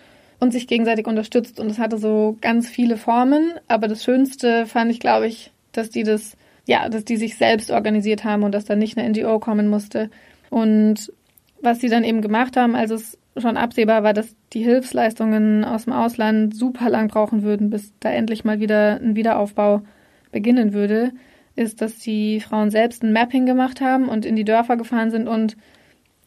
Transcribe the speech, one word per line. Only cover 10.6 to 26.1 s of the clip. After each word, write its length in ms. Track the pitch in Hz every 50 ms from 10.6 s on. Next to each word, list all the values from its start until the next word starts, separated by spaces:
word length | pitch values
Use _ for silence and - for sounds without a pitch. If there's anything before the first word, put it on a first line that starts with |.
| 220 220 214 214 214 214 214 - - - - _ _ _ _ _ _ _ _ -
was 200 | 294 240 233 240
sie 100 | 254 240
dann 140 | 226 233 226
eben 180 | 226 226 220
gemacht 340 | 214 208 214 226 254 254 -
haben, 200 | 262 240 240 233
als 160 | - 226 214
es 260 | 226 220 220 - - _ _ _ -
schon 200 | 262 226 233 240
absehbar 460 | - 233 240 - - 220 214 220 220 208
war, 100 | 214 202
dass 220 | 208 220 - - _ _ _ -
die 100 | 226 226
Hilfsleistungen 1040 | 233 240 262 254 - - 247 233 220 226 - 220 220 214 214 214 214 214 214 214
aus 200 | - 233 220 226
dem 80 | 226 262
Ausland 640 | 247 226 233 233 - 214 220 220 220 220 214 214
super 340 | 214 247 262 254 247 240 233
lang 180 | 233 220 220
brauchen 360 | 214 - 214 214 208 226 208 208
würden, 260 | 208 208 208 208 208
bis 240 | 220 208 - - _ _
da 100 | - 220
endlich 360 | - - 226 220 220 220 -
mal 140 | 214 214 208
wieder 360 | 220 208 214 214 208 208 208
ein 200 | - - 226 214
Wiederaufbau 680 | 220 226 226 - - 202 202 - - 208 208 208 208 208 - _ _ _ _ _ _ _ _
beginnen 420 | - 220 208 240 247 254 220 208 202
würde, 380 | 208 208 202 214 220 240 254 254 - - _ _ _ _ _ -
ist, 260 | - 233 220 214 -
dass 160 | 226 220 226
die 420 | - - 226 214 214 214 214 214 214
Frauen 320 | 214 - 214 214 214 208
selbst 320 | 208 214 233 240 233 - 226
ein 100 | 220 214
Mapping 320 | 226 240 247 269 262 254
gemacht 360 | 254 254 254 254 254 254 -
haben 280 | 269 262 262 262 262 247
und 160 | 226 220 214
in 100 | - 226
die 80 | 220 214
Dörfer 340 | 208 220 226 233 240 240
gefahren 340 | 233 226 226 247 226 226 226
sind 160 | 226 226 226
und, 300 | 214 226 220 220 214 214 - _ _ _ _ _ _ _ _ _ _